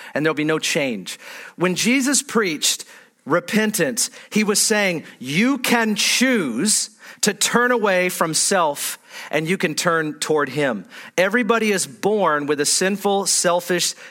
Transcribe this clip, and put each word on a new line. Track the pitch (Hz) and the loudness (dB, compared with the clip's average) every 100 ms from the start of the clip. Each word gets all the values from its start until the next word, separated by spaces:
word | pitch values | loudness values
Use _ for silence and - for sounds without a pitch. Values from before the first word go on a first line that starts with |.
| - | -8
and | - 151 | -2 0
there'll | |
be | 147 | 0
no | 151 156 | 0 -2
change. | - 170 139 107 87 - - - - | -2 -2 -2 -4 -8 -14 -16 -18 -18
When | - 175 170 | -4 -2 0
Jesus | 190 262 262 277 | 2 2 2 0
preached | - 226 202 151 - - - - - _ | 0 0 0 0 -2 -2 -6 -20 -20 _
repentance, | - 165 170 214 214 214 151 117 - - - | -2 0 0 0 0 0 0 0 -4 -6 -4
he | 208 | 0
was | 214 202 | 2 2
saying, | - 214 196 165 - - | 2 2 2 -2 -6 -12
"You | 127 151 240 277 | -4 0 2 2
can | - 240 220 | 2 2 2
choose | 208 - - 254 247 151 110 208 - - - - - | 0 0 2 2 2 0 0 0 0 -2 -10 -20 -4
to | - | -2
turn | 202 - 233 247 | 0 0 2 2
away | 247 208 185 180 | 2 2 2 2
from | 180 170 | 0 -2
self | 156 - 196 165 143 - - - - - | 0 0 2 2 0 -6 -10 -14 -18 -6
and | 151 160 | -2 0
you | 190 | 0
can | 175 | -2
turn | 147 175 165 156 147 | -2 0 0 -2 -4
toward | - 156 143 | -2 0 0
him." | 135 143 107 90 - - - | 0 -2 -2 -8 -16 -6 0
Everybody | 185 226 214 226 220 | 2 2 2 2 2
is | 190 - | 0 -2
born | 131 196 214 175 147 143 | -4 0 2 2 2 0
with | 147 | 0
a | 143 | 0
sinful, | - 185 202 202 196 190 | 0 0 0 0 0 0
selfish, | - 180 175 175 180 - - - | 0 2 0 0 -2 -2 -6 -10